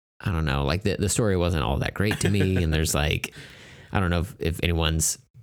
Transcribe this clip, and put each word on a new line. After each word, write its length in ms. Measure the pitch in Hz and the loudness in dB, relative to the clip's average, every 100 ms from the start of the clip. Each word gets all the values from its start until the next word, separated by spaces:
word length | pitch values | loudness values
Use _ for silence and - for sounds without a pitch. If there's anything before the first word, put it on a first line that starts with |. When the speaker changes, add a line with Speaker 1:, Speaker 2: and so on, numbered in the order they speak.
| _ - | _ -10
Speaker 1:
I 120 | - | -4
don't 120 | 82 | -2
know, 200 | 78 69 | 0 0
like, 180 | 71 85 | 0 0
the, 140 | 101 - | 0 0
the 100 | 101 | 0
story 280 | - 110 92 | 2 2 2
wasn't 280 | 87 82 | 2 2
all 140 | 60 69 | 0 0
that 160 | - | -2
great 260 | - 98 - | -2 -2 0
to 80 | - | 2
me. 320 | 101 95 92 | 2 2 2
And 100 | 80 | 2
there's, 220 | 78 80 | 2 2
Speaker 2:
<laughs> 100 | - | 2
Speaker 1:
like, 300 | 73 - - - - - - - - | 0 0 -4 -12 -20 -20 -20 -20 -4
I 80 | - | 0
don't 100 | 90 | 2
know 100 | 87 | 0
if, 140 | 92 - | -2 -4
if 220 | 82 80 | -4 -2
anyone's 560 | 87 85 80 80 - - _ - | 0 0 2 0 -2 -4 _ -20